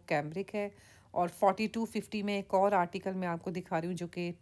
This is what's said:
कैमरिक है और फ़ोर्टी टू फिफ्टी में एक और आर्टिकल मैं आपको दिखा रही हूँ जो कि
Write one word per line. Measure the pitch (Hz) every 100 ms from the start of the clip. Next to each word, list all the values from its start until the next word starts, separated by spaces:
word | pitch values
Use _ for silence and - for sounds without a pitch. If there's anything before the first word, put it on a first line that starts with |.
| -
कैमरिक | 151 151 170 196
है | 208 202 - - - _
और | - 175
फ़ोर्टी | - 202 190 214
टू | 226
फिफ्टी | 226 220 - 214
में | 202 202
एक | 196
और | 190 196
आर्टिकल | 196 175 185 190
मैं | 185 180
आपको | 170 185
दिखा | 180 180 170
रही | 170
हूँ | 175
जो | 170
कि | 180 175 170